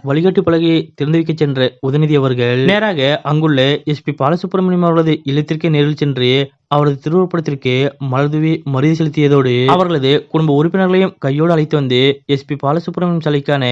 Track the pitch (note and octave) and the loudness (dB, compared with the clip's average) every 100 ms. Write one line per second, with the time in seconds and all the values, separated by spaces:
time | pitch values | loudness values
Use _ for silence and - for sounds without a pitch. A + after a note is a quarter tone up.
0 | C#3 D3 F3+ F#3 E3+ E3 E3 D#3+ D#3+ - | -2 0 2 2 0 0 2 0 -2 -6
1 | C#3+ E3 D#3+ D#3 D3 C3 B2 - C3+ D3 | -2 0 0 -2 -2 0 -2 -2 -2 0
2 | D3+ D3 C3+ B2 A#2+ B2 C3+ G3+ G#3+ E3 | 2 2 2 0 0 2 2 2 0 0
3 | C3+ D3+ C#3+ D3+ D#3 C#3 C3+ D3 - D3 | -2 -2 -2 0 2 2 2 0 -4 -6
4 | - C#3 C3+ E3+ F#3 F#3+ F#3 F3+ E3+ E3 | -6 -2 -2 -2 -2 -2 0 2 2 2
5 | D#3+ D#3 C#3+ C#3+ D3+ D#3+ E3+ D3+ D3 D3 | 0 -2 -2 -4 -2 -4 0 0 0 0
6 | D3 C3 B2 C3+ C3+ _ _ D3 D3 C#3 | -2 0 2 2 -2 _ _ 0 0 -2
7 | D#3 F3 F3+ F3 D#3 C#3 B2+ B2+ C#3+ - | -2 0 0 -2 -6 -4 -2 0 -2 -4
8 | C#3 B2+ D3 D3+ D#3+ D#3 C#3+ C3 D3+ D#3+ | -4 0 0 0 -2 -2 -2 0 0 0
9 | D#3 D#3 D3 C#3+ B2+ B2 B2+ F3+ F3 D#3+ | -2 0 2 4 2 2 2 2 0 0
10 | C3 D3 - D#3 D#3+ C#3+ E3 F#3+ F#3 F#3 | 0 0 0 -2 2 2 2 0 2 2
11 | F#3+ - C#3 C#3+ E3+ E3 D#3 D3+ C3 B2 | 0 -2 -4 0 2 0 0 -2 0 2
12 | C3+ C3+ - C#3 - C#3+ C#3 D#3+ E3+ F3 | 2 0 -4 -4 -4 -4 -2 -2 -4 -4
13 | F3 E3+ D#3 D3 C#3 C#3+ B2+ | -2 -2 -2 -2 -2 -2 0